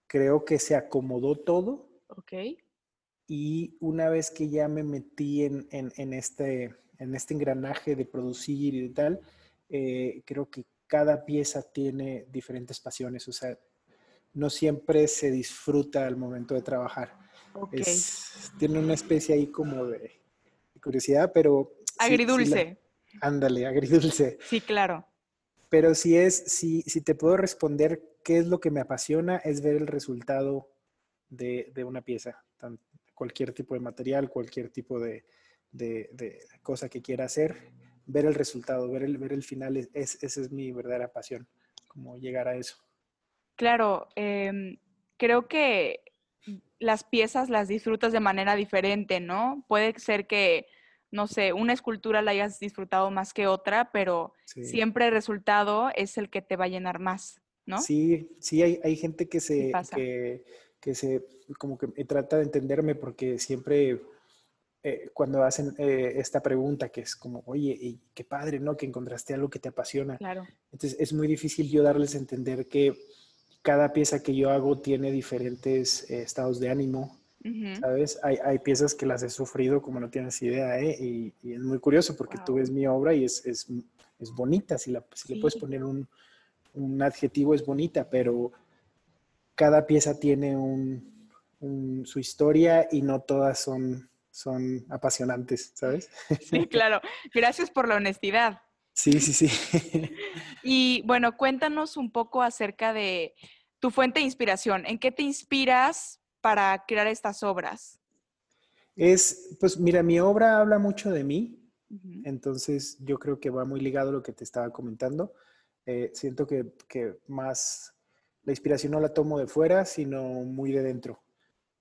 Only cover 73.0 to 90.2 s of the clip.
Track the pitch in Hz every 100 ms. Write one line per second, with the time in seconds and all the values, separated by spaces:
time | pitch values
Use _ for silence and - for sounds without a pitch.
73 | - - _ _ _ _ - 143 147 151
74 | 147 143 143 135 135 139 135 139 143 135
75 | 135 135 123 127 123 123 131 131 127 -
76 | - 123 117 - 131 123 127 135 135 131
77 | 139 - _ _ 220 226 202 190 131 131
78 | 147 - 143 135 139 135 - 131 143 143
79 | 135 123 123 - 131 - 127 139 139 127
80 | 120 131 127 - 120 127 131 123 151 147
81 | 127 117 110 - 123 120 131 131 143 151
82 | 165 147 - - - 131 131 135 135 131
83 | 147 156 127 - 127 117 - 120 120 _
84 | _ _ 113 120 127 180 - 151 - 123
85 | - - - 214 151 226 139 135 135 135
86 | 135 _ _ _ _ _ _ 143 135 135
87 | 139 139 139 147 143 147 131 139 165 156
88 | 127 127 120 120 120 - _ _ _ _
89 | _ _ _ _ _ - 151 151 151 151
90 | 147 143